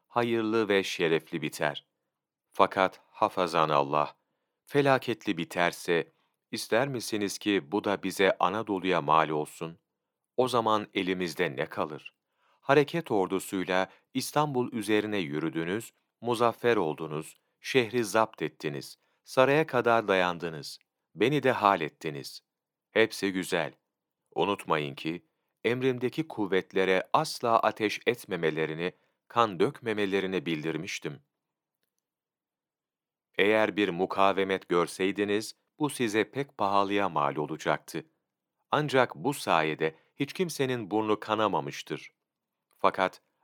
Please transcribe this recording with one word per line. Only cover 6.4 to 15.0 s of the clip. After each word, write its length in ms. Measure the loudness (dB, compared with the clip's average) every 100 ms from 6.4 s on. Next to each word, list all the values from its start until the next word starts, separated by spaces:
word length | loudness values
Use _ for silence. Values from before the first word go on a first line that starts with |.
| _
ister 380 | -10 -2 0 0
misiniz 500 | -4 -6 -4 -4 -4
ki 340 | 0 0 0
bu 120 | -4
da 180 | -2 -2
bize 340 | -4 2 2 4
Anadolu'ya 640 | 0 0 -4 -2 0 0
mal 260 | 4 4 4
olsun? 500 | -2 -6 -10 -14 -14 _ _ _ _ _ -2
O 120 | 2
zaman 380 | 2 2 2 0
elimizde 600 | -2 -2 -2 -2 -2 -2 -2
ne 100 | -6
kalır? 480 | -4 -6 -8 -16 _ _ _ _ _
Hareket 500 | 4 4 4 -2 -2
ordusuyla 800 | 0 2 -2 -2 -4 0 0 -2 -6 _
İstanbul 580 | -8 -2 0 0 0 -2
üzerine 460 | -4 0 2